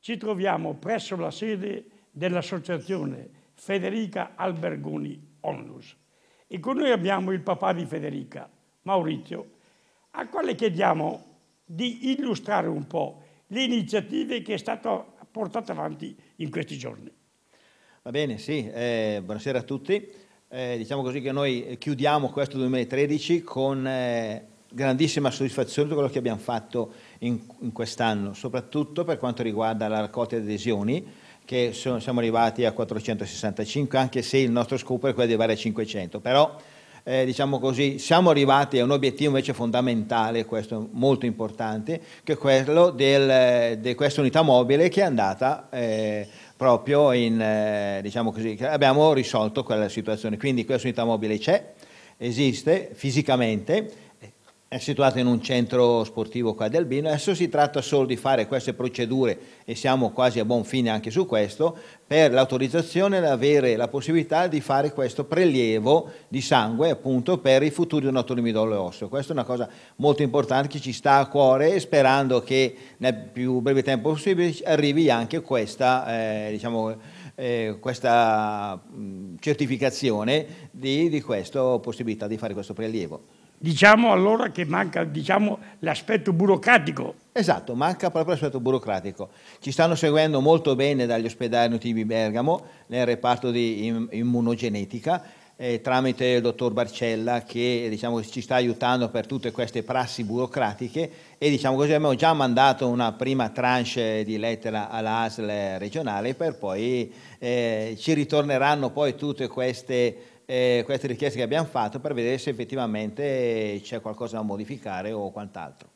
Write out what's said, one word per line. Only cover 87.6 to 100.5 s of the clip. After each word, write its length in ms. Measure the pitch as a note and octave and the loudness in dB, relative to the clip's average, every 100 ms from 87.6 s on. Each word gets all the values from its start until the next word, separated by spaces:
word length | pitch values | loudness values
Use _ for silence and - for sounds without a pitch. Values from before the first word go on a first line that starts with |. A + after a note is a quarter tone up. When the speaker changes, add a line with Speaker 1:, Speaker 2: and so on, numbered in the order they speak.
| - | 0
Speaker 2:
manca 380 | A#2+ D3+ F3+ F3+ | -2 -2 0 -2
proprio 220 | E3 D#3+ | 0 0
l'aspetto 260 | D#3+ D3+ C3 | 0 -2 -2
burocratico. 720 | B2 C3 A2+ F#2+ F#2 F#2 G2 - - - | 0 0 0 -6 -6 -12 -14 -16 -20 -14
Ci 120 | - | -10
stanno 240 | C3 E3+ E3 | 2 2 4
seguendo 460 | D#3+ D3 D#3 D3 | 2 4 4 4
molto 340 | C#3 D#3+ D#3+ C3 | 4 4 4 2
bene 300 | C#3 C#3+ B2 | 2 2 0
dagli 200 | A#2 A2+ | 0 -2
ospedali 440 | - B2 A#2+ A#2+ | -4 -2 2 2
unità 180 | A#2 A#2 | 2 -2
di 180 | A2+ A2 | -2 0
Bergamo 600 | A2+ A2 A2 C3+ F3 - - _ | 0 0 0 0 0 -4 -20 _
nel 180 | A#2+ A#2+ | -2 0
reparto 460 | A#2 B2 A#2+ B2+ | 0 0 0 0
di 340 | A#2+ A#2 G#2+ A2 | 0 -2 -2 -4
im-, 240 | A#2 A#2 | -4 -4
immunogenetica, 1120 | G#2+ A#2+ A#2+ A#2 A#2 B2 G#2 F#2+ A#2+ D3+ F3 - - - _ | -4 0 0 0 0 -2 -4 -6 -6 -2 -4 -4 -20 -20 _
eh, 240 | B2+ A#2 | -4 -4
tramite 460 | C3 B2+ C3 B2 B2 | 0 2 2 0 2
il 160 | B2 | 2
dottor 320 | A#2+ A2+ B2 | 2 0 -2
Barcella 680 | G#2+ A#2 - A#2 A2 A2 A#2+ | 0 -4 -2 -2 -2 -2 -2
che, 440 | A2+ A#2+ B2 A#2+ A#2 | -4 -4 -2 0 -2
diciamo, 320 | A2 A#2+ A#2 | -4 -4 -4
ci 200 | A2 - | -6 -10
sta 140 | A#2 B2+ | 0 2
aiutando 540 | B2 A2 B2 B2+ A#2 | 2 0 0 0 0
per 160 | A2+ G#2 | -4 -6
tutte 260 | C3+ B2 | -6 -6
queste 320 | A2 A#2 B2 | -4 -4 -4
prassi 420 | A2 B2+ A#2+ - A2 | -4 -4 -4 -6 -6
burocratiche 840 | A#2+ B2+ | -4 -4